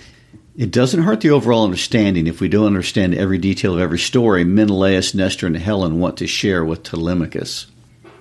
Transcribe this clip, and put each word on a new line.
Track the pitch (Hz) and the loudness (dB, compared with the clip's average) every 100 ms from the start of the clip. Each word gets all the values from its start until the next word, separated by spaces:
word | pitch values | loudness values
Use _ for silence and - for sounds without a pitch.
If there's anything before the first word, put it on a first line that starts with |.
| - - _ - _ - | -20 -20 _ -20 _ -6
It | 107 | -2
doesn't | 127 131 170 | 2 2 2
hurt | 170 214 | 0 2
the | 160 | 2
overall | 143 117 117 104 | 2 4 2 2
understanding | 90 - 117 101 90 82 | -2 -2 2 2 2 0
if | 82 | -2
we | 90 | 0
don't | 101 107 | 2 2
understand | 98 - 110 92 | 0 -2 0 0
every | 87 95 95 | 0 0 0
detail | 95 92 101 | -2 -2 -2
of | 87 | 0
every | 87 85 | -2 -2
story | - 127 117 90 87 | 0 2 2 2 2
Menelaus, | 101 107 95 95 95 90 | 4 2 2 2 2 0
Nestor, | 98 95 - 92 | -2 -2 -2 -4
and | 80 | -4
Helen | 95 101 87 82 | -2 -2 -2 -2
want | 90 - | -2 -4
to | 87 | -6
share | - 104 90 | -2 0 0
with | 80 80 | -2 -4
Telemachus. | - 80 82 90 80 - - - - _ _ _ - - | -8 -6 -2 -2 -4 -6 -10 -12 -16 _ _ _ -20 -20